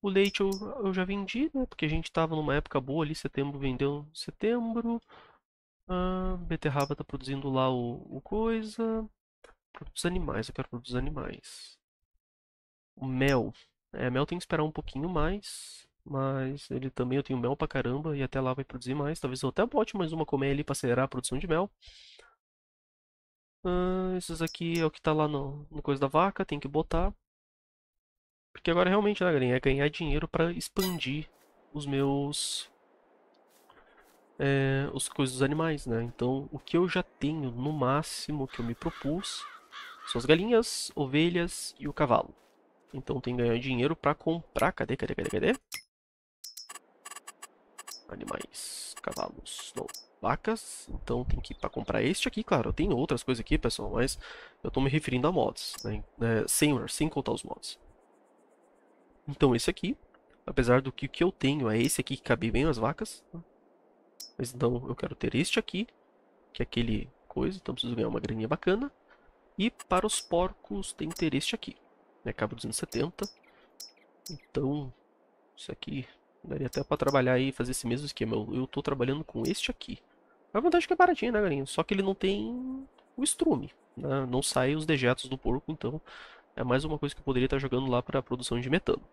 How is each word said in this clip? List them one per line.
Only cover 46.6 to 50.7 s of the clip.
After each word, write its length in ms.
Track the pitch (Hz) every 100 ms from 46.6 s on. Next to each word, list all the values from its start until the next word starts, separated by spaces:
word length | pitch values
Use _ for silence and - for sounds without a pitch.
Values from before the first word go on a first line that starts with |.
| - - _ _ - - - - - _ _ - - - -
Animais, 840 | - 50 - - - - - - -
cavalos, 720 | - - 50 50 - - - -
não, 120 | - - - _
vacas. 640 | 104 135 - 220 -